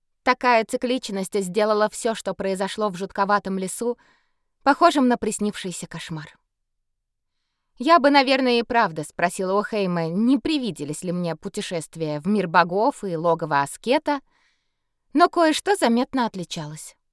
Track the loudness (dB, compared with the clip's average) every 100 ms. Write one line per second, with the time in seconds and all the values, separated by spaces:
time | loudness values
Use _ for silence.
0 | _ _ 0 0 4 2 2 -4 -2 -4
1 | -4 -6 -4 -4 -4 0 0 2 0 -2
2 | -4 -4 -6 -6 -4 -4 -4 -4 -4 -4
3 | -8 -2 0 0 0 -6 -6 -6 -6 -6
4 | _ _ _ _ _ _ 0 6 6 6
5 | 2 2 -2 -4 -4 -6 -10 -10 -12 -14
6 | -10 -10 -12 -18 _ _ _ _ _ _
7 | _ _ _ _ _ _ _ -4 4 6
8 | 6 6 4 4 4 2 2 0 0 -2
9 | -10 -2 -2 -2 -2 0 0 -2 -2 -2
10 | -2 0 2 2 2 -2 -2 -6 -8 -8
11 | -6 -4 -4 -6 -10 -10 -8 -8 -8 -8
12 | -6 -4 0 0 2 2 2 2 0 0
13 | -6 -2 0 0 0 0 -2 -4 0 0
14 | 0 -4 -6 _ _ _ _ _ _ _
15 | _ 4 4 6 2 2 0 0 2 2
16 | 0 -2 -4 -4 -10 -10 -12 -14 -18 -20
17 | _